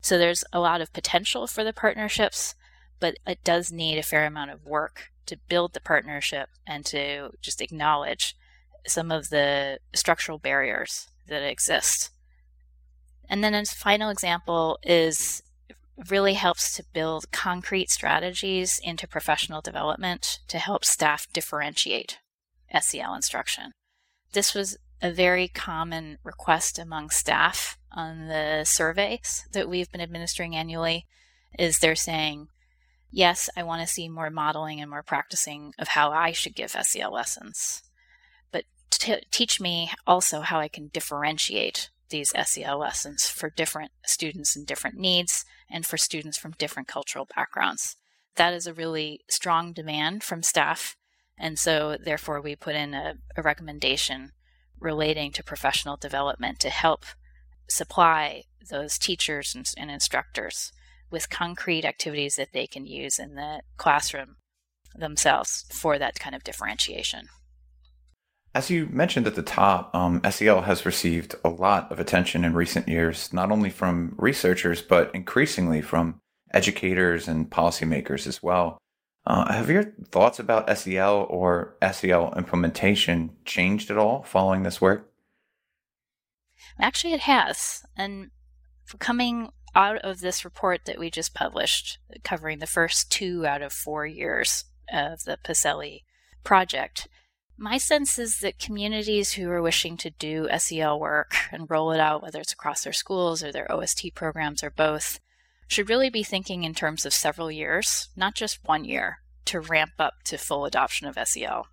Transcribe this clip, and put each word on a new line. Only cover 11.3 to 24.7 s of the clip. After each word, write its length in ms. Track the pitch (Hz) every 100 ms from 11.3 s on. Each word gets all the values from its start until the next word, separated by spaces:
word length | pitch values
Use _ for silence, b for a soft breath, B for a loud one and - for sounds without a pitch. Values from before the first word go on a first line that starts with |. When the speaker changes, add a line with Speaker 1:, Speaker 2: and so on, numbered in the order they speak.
| 147 139
Speaker 1:
exist. 600 | 127 - 156 - - - _ _ _ _ _ _ _ _ _ _ - -
And 120 | 202
then 120 | 214
a 100 | 208
final 460 | 208 - - 208 214
example 680 | 202 180 175 - 170 160 -
is 580 | - 170 160 151 - - _ _ _ - _ - 180
really 240 | 196 196
helps 400 | 196 180 170 - -
to 80 | -
build 380 | 165 160 160 -
concrete 600 | - 196 180 180 190 180
strategies 880 | - - 156 180 185 196 190 185 -
into 240 | 175 165 -
professional 540 | 160 - 151 - 156
development 800 | - 156 151 156 185 175 - - -
to 100 | 170
help 260 | 185 202
staff 440 | - - 156 147 -
differentiate 840 | - - 151 147 - - 104 - - _ _ _ _ _
S 220 | 160 -
E 80 | -
L 140 | 87
instruction. 560 | - - - - - - _ _ _ _ _ _
This 200 | 208 202
was 240 | 208 196